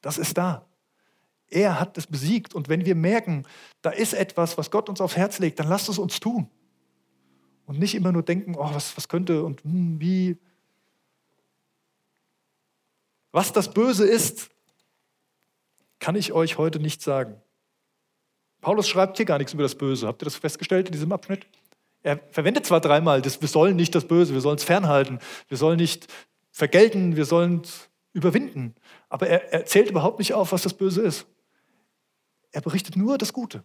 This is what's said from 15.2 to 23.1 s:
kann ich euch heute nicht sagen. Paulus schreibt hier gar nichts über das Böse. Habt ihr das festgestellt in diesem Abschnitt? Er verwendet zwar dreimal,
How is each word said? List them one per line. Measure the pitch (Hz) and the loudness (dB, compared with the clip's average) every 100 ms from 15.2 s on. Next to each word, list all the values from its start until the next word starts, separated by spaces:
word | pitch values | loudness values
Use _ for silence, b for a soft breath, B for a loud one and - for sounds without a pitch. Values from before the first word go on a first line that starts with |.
| _ _ _ _ _ _ _ _ | _ _ _ _ _ _ _ _
kann | - 190 | -4 -2
ich | 190 | -2
euch | 165 165 - | 0 0 0
heute | 156 156 | -2 -2
nicht | 151 - | -6 -6
sagen. | - 135 117 107 _ _ _ _ _ _ _ _ _ _ _ _ | -4 -2 -4 -10 _ _ _ _ _ _ _ _ _ _ _ _
Paulus | 156 208 196 | -2 0 0
schreibt | 185 190 190 | 2 0 0
hier | 220 | 0
gar | 147 | 0
nichts | 139 | -2
über | 151 | -2
das | 139 - | -4 -2
Böse. | 139 131 110 | -4 -2 -4
Habt | 120 | -6
ihr | 147 | -8
das | - | -6
festgestellt | 156 - - 185 190 | -8 -8 -2 -2 0
in | |
diesem | 160 156 | -4 -4
Abschnitt? | 190 - 196 - _ _ _ _ _ | -4 -6 -10 -10 _ _ _ _ _
Er | - 147 - | -4 -4 -4
verwendet | - 160 262 - | -2 0 0 2
zwar | 165 | 2
dreimal, | 156 147 165 | 4 4 4